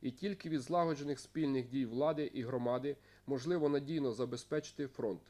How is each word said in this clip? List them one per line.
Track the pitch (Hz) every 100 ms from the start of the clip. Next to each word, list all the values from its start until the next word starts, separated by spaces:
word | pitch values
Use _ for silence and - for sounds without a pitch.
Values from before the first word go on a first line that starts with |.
і | 139
тільки | 123 196 196 165
від | 156
злагоджених | 127 175 170 147 143 135
спільних | - - 151 135 120
дій | 131 123
влади | 117 147 151 147
і | -
громади | 117 123 120 123 139 139 - - -
можливо | 135 135 175 147
надійно | 143 139 160 139
забезпечити | 110 123 120 - 151 147 - 139
фронт. | - 117 90